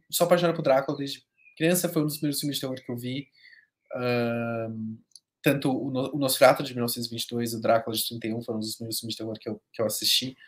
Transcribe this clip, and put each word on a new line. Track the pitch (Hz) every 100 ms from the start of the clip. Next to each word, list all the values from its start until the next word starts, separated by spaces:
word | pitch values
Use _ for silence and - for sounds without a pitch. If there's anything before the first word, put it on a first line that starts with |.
| _
sou | - 170
apaixonado | 170 170
por | 165
Drácula | 147 135 139 139
desde | 139 - _ _ - -
criança, | 165 180 170
foi | 165
um | 151
dos | 147
primeiros | 151 139
filmes | 147 135
de |
terror | 135 127
que | -
eu | 120
vi. | 123 135 - _ - - _ _ _
Ahn, | 123 123 120 120 117 117 113 113 113 110 113 _ - _ _
tanto | 151 139 139
o | 131 135
No-, | 127 135
o | 151
Nosferatu | 135 - 131 143
de | 135
mil | 120
novecentos | 117 123 117
e |
vinte | 113
e | -
dois | 120 117
e | 113
o |
Drácula | 110 113 120
de | 110 -
trinta | 117 113
e |
um | 117
foram | 120 110
um |
dos | 110 -
primeiros | 113 110
filmes | 117
de | -
terror | 110 107
que | 113
eu, | 107 _
que | -
eu | 110
assisti. | - 101 - 131 -